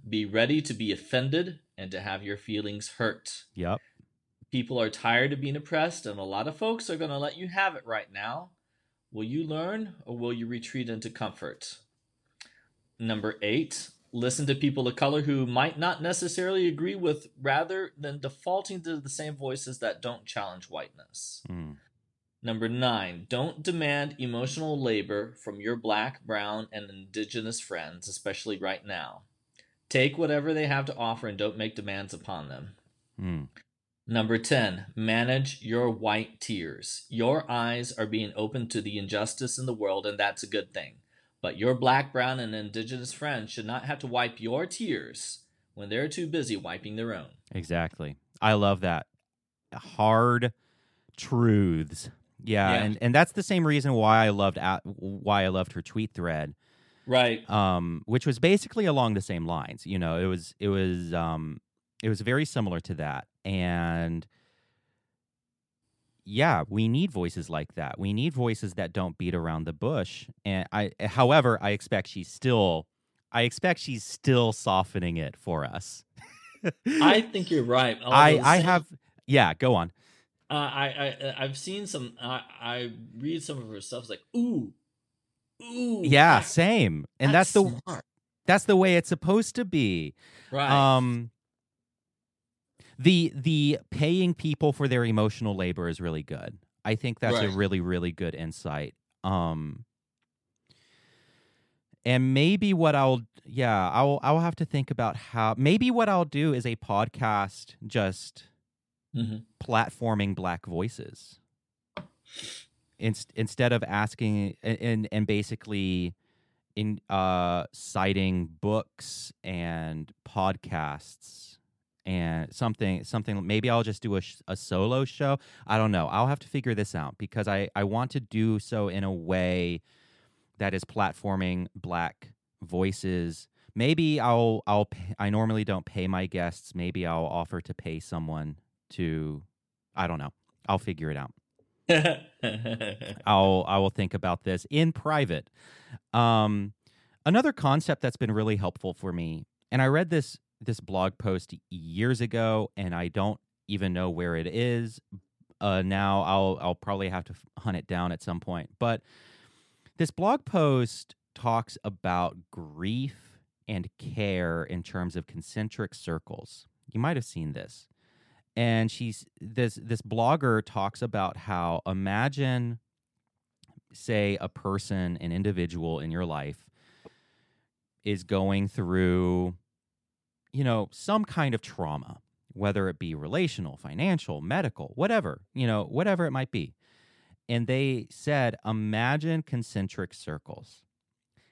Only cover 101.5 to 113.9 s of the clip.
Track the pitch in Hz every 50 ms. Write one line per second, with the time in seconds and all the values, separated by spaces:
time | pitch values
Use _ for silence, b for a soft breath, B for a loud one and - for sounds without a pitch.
101.5 | b b b b b b b _ _ _ - 120 127 127 131 131 131 135 147 170
102.5 | 202 196 214 202 190 165 165 156 147 139 135 131 131 120 113 - _ - - -
103.5 | 120 127 127 117 107 98 92 87 - 117 135 143 143 - - 135 151 165 170 170
104.5 | 165 - 165 - - 143 131 - 139 120 117 107 - - - - - 117 110 110
105.5 | 120 120 135 151 185 220 247 254 240 233 226 208 196 180 170 143 - 143 151 160
106.5 | 139 127 113 123 113 - - - 104 101 113 117 - - 123 110 107 101 98 92
107.5 | - - - - - - - 104 - 120 101 95 90 - - - - - - _
108.5 | _ _ _ _ _ _ _ _ _ _ _ _ - 120 117 110 110 107 110 _
109.5 | _ - - - 117 110 113 - - - 120 113 110 104 101 98 92 90 92 90
110.5 | 85 85 - 90 85 82 98 120 - - - - - - - - - _ _ _
111.5 | _ _ _ _ _ _ _ _ - - - - _ _ _ B B B B B
112.5 | B B B B B _ _ _ _ - - 110 104 - - _ - 110 113 107
113.5 | - - 123 120 120 113 - -